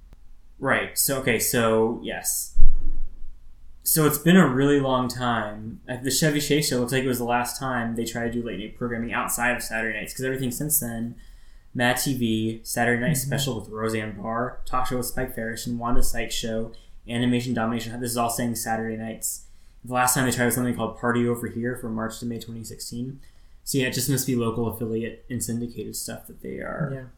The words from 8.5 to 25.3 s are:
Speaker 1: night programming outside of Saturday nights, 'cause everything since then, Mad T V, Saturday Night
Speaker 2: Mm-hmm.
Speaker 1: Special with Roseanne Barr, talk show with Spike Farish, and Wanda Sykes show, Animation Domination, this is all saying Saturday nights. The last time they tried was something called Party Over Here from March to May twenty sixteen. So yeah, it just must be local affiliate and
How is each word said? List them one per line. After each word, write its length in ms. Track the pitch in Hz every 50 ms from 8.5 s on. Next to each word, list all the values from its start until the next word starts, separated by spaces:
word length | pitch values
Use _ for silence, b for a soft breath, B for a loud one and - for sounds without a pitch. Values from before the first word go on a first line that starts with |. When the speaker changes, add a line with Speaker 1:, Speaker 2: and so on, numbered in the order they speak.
| 98 92
Speaker 1:
night 200 | 107 107 - -
programming 340 | 123 120 117 113 117 113
outside 420 | 101 123 117 - - 120 120 123 123
of 80 | 120
Saturday 360 | - - 113 113 113 110 107 104
nights, 160 | 98 - -
'cause 100 | - 131
everything 260 | 131 135 135 131 120
since 300 | 123 - 143 151 143 -
then, 360 | 123 117 113 113 117 120 120 b b b b b b b b b b b -
Mad 240 | 123 123 123 123 -
T 180 | - 147 135
V, 440 | 120 117 113 110 110 110 110 113 110 -
Saturday 340 | - - 120 120 120 120 117
Night 80 | 123 127
Speaker 2:
Mm-hmm. 160 | 143 135 - -
Speaker 1:
Special 320 | 131 139 - 131 113 104
with 80 | 98 101
Roseanne 480 | 107 110 110 110 113 110 107 107 95
Barr, 440 | 98 98 113 113 117 123 123 - - -
talk 220 | - 131 127 127
show 100 | - 127
with 80 | 123 120
Spike 300 | - - - - - -
Farish, 320 | 120 113 113 113 113 -
and 120 | 123 120 117
Wanda 240 | 117 120 123 120
Sykes 320 | 110 - - 120 117 - -
show, 380 | - - 113 113 113 113 117 b b b b b b b
Animation 460 | 110 120 120 123 123 123 120 120 127
Domination, 480 | 120 117 113 117 120 117 110 117 117 120
this 120 | 127 120
is 40 | 117
all 140 | 120 120 117
saying 240 | - - 123 120 113
Saturday 420 | - - 117 113 110 113 113 110
nights. 460 | 110 113 113 113 - - - - - b b b b b b b b -
The 80 | 120
last 220 | 127 123 127 123 -
time 100 | 143 127
they 80 | 123
tried 140 | - 127 120
was 80 | 120 117
something 200 | 123 123 123 117
called 220 | 117 113 107 - -
Party 300 | 123 120 120 120 120 120
Over 200 | 120 117 120 107
Here 280 | - 117 117 123 123
from 180 | 120 - 113 110
March 240 | 113 110 110 - -
to 40 | 120
May 140 | 117 117 113
twenty 240 | - 117 113 113 110
sixteen. 560 | - 113 - - - 120 120 123 135 139 b b b b b b b b b
So 140 | b - -
yeah, 120 | 139 127 123
it 40 |
just 160 | 180 131 120 143
must 180 | 135 123 -
be 80 | 139 127
local 340 | 120 117 113 - 120 117 107
affiliate 580 | 98 - 120 110 113 113 113 113 - - -
and 160 | -